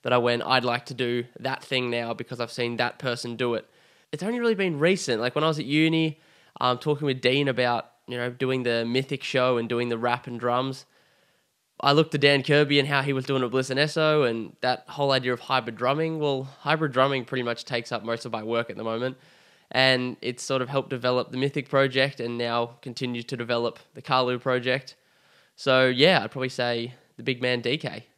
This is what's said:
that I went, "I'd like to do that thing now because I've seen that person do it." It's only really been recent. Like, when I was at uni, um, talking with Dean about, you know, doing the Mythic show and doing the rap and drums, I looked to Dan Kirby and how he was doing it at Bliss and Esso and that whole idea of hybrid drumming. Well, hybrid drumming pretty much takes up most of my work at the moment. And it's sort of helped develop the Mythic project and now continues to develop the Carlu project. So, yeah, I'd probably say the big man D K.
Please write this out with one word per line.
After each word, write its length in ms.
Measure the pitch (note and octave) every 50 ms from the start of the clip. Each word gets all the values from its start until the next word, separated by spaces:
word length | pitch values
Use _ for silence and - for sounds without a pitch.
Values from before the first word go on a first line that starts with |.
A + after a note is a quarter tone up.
that 120 | _ B2+ B2
I 40 |
went, 260 | B2 A#2 A#2+ A#2+ A#2+ -
"I'd 220 | - C3 C3 A#2+
like 200 | B2 A#2 B2 -
to 60 | - C3+
do 320 | A#2 B2+ A#2+ A#2+ A#2+ A#2+ B2+ _ -
that 240 | A#2+ C3 C3 - -
thing 260 | - C#3 B2+ B2 B2
now 240 | A#2+ A#2+ A#2 A#2 A#2
because 260 | G2+ A#2+ - B2+ A#2+
I've 120 | A#2+ A2+
seen 260 | - - A#2+ A#2+ A#2+
that 220 | A2+ B2 A#2+ - _
person 360 | - C3 A#2+ A#2 - B2 A#2+
do 180 | A2 B2+ A#2+ A#2
it." 140 | A2 - _ _ _ _ _ _ _ _ _
It's 120 | - D3+ F#3
only 160 | G#3 A#3 B3
really 160 | A#3 A#3 A3+
been 240 | F#3+ G3 F#3 D#3+ C#3
recent. 420 | D3+ F3 F#3+ F3+ - - A#2+ G#2+
Like, 140 | A#2 B2+ -
when 80 | D3+ D3+
I 40 |
was 120 | D#3+ D#3+ D3
at 60 | D3
uni, 540 | B2+ C#3+ D3+ D#3 D#3+ E3 D#3+ D#3+ D#3+ D3+ _ _ _ _ _ _ _ _ -
um, 180 | - B2+ B2+
talking 280 | B2 - D3+ D3 C#3 D3+
with 160 | C#3+ C3 C3
Dean 260 | B2 B2 C3 C#3 C#3+
about, 420 | C#3 B2+ A#2+ B2 A#2+ A#2+ A2+ - - _ _ _
you 100 | - B2
know, 120 | B2 A#2+ B2
doing 340 | B2 B2+ C3+ C3 C3 C3 B2
the 200 | A#2+ A#2 A#2 A#2
Mythic 400 | A#2 A#2+ C3 C3+ - C#3+ B2+ -
show 340 | - - C3 B2+ B2+ B2+
and 120 | A#2+ A#2 A2+
doing 180 | B2 A#2+ B2
the 100 | A#2+ A#2
rap 300 | A2+ A#2 A#2+ A#2+ B2+ -
and 120 | C3 A#2+ A#2
drums, 460 | A#2 A#2+ A#2+ B2+ C3 C3+ C3 C3+ - _ _ _ _ _ _ _ _ _ _ _ _ _ _ _ _ _ _ _
I 140 | - C#3 C#3+
looked 180 | D3+ D#3+ D#3+
to 60 | -
Dan 260 | C#3+ C3+ C#3+ C#3+ C#3 C3
Kirby 360 | - C#3+ D3 D3 C#3 C#3+ C#3+
and 80 | C3+
how 140 | D3 C#3+ C#3
he 120 | C3+ C#3+ C#3
was 120 | C3 C3
doing 160 | C3+ C#3 C3 B2+
it 20 |
at 60 | A#2+
Bliss 180 | A#2 C3 B2+ C3
and 100 | C3 C3
Esso 500 | D3 D3+ - E3 D#3 D#3 D3+ D3+ C#3 A#2+
and 280 | A#2 A#2 A2 - - _
that 240 | - B2+ B2 - - -
whole 220 | - C#3+ C#3+ C#3
idea 200 | C3+ C3 B2+ B2+
of 80 | B2 A#2
hybrid 380 | - - C3+ B2+ A#2+ A#2+ A2+
drumming. 420 | G#2 B2 B2 C#3 D3+ D#3+ D#3+ D#3+ D#3
Well, 240 | D3+ D3 C#3 C3 C3
hybrid 480 | C3+ - - - C#3+ D#3 D#3 D#3+ C#3+
drumming 320 | B2 B2+ C3 C#3 C#3 C3+ A#2
pretty 200 | - C#3 B2+ B2
much 200 | A#2+ A#2 - -
takes 300 | - C3 A#2+ A#2+ - B2
up 100 | A2 G2+
most 220 | A2+ A#2 A2+ -
of 80 | B2+ A2+
my 100 | A2 G#2+
work 260 | A2 A#2 A#2 A#2 -
at 60 | G2+
the 80 | G#2 A2+
moment. 340 | A2 A2+ A2+ B2 B2+ B2+ _ _ - _ _ _ _ _ _ _ _
And 460 | - B2+ C3 C3 C3 B2+ B2+ B2+ A#2+ -
it's 220 | - A#2 B2+ -
sort 220 | - - C3+ C3 B2+
of 60 | B2
helped 200 | C#3 C#3 C3 -
develop 420 | C#3 B2 A#2 B2+ B2 B2+ A#2 -
the 60 | -
Mythic 320 | B2+ C3+ C#3 - D3+ C3 -
project 500 | - C#3 C#3 C3+ B2 C3+ C3 C#3+ C#3 -
and 200 | B2 A#2+ A#2+ A#2
now 380 | A#2+ A#2 A#2 A#2+ A#2 A#2+ B2 _
continues 420 | - C3 A#2+ - C3+ B2 B2 A#2+ A#2
to 120 | - C#3
develop 400 | A#2 A#2+ A#2 B2 A#2 A#2+ A#2 - - - _ _
the 80 | A#2
Carlu 400 | - - C3+ C3 B2+ B2 B2+ B2
project. 540 | B2 C3+ B2+ B2+ A#2+ B2+ B2+ C#3 C3+ - - _ _ _ _ _ _ _ _ _ _ _ _
So, 320 | - - C#3 C3 C3 C3
yeah, 360 | B2+ B2+ B2 C#3 F3 F#3 C#3+ G2+
I'd 80 | A2
probably 180 | - C3+ C3 B2+
say 460 | - - B2 A#2+ A#2+ A#2 A#2 A#2+ B2 _ _ _ _
the 60 | - A#2
big 160 | B2+ B2+ A#2+
man 220 | B2+ B2 B2 B2
D 160 | A#2 A#2 C3+
K. 300 | D#3+ - B2+ - A2 - _ _